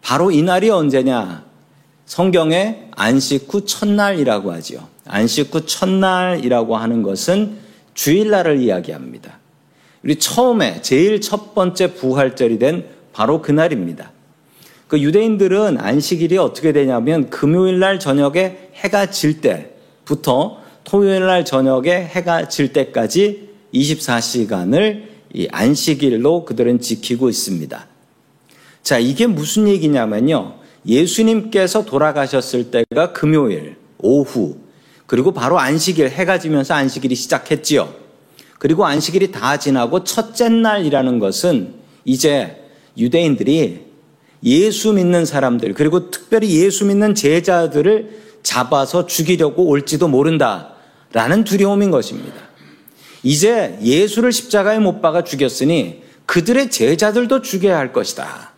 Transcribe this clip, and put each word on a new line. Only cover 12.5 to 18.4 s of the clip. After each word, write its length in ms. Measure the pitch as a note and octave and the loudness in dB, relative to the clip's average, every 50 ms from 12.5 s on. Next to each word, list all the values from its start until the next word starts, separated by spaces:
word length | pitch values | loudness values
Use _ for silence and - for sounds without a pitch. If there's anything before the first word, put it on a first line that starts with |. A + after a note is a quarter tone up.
| A2+ G2+ | 2 2
된 280 | A#2+ C3+ E3 F3 - - - - - _ _ | 0 0 0 -2 -8 -12 -20 -20 -20 _ _
바로 300 | - G#2+ A#2 D3+ D#3+ D#3 | -4 -2 0 0 -2 0
그날입니다. 680 | - D3 D3+ D#3+ E3+ D#3 A#2 F2+ E2+ E2 D2+ - - - _ _ _ _ _ _ _ _ _ - - - _ _ _ | 0 2 2 2 2 0 -2 -4 -6 -8 -12 -16 -20 -20 _ _ _ _ _ _ _ _ _ -20 -20 -20 _ _ _
그 120 | - D3+ | -2 0
유대인들은 800 | C#3+ D3 D#3 G3+ A3 A3+ A3 G3 G3 F#3 F#3 G3+ G#3+ G#3 D#3 A#2 | 0 2 2 2 2 2 2 2 2 2 2 2 2 2 0 -2
안식일이 580 | - G2 A#2 D3 C#3+ - F#3 E3 E3+ D#3+ F3 F#3+ | -2 0 0 0 0 -2 -2 -2 0 0 2 2
어떻게 340 | E3+ B2 - - - D#3+ D3 | 0 0 -2 -2 -2 2 2
되냐면, 560 | D3 C#3+ C3 B2+ A#2+ A2+ C3+ D#3+ E3 C3+ A2+ | 2 2 2 0 0 0 0 0 0 0 -2
금요일날 680 | - - - C#3+ D#3+ F3+ F#3 F#3 F#3 F3+ F#3+ F#3+ G3 F#3 | -4 -2 0 2 2 2 2 2 2 2 2 0 0 -2
저녁에 720 | - D3 C3+ C#3+ C#3+ C#3+ - F3 | -2 -2 0 2 2 2 2 0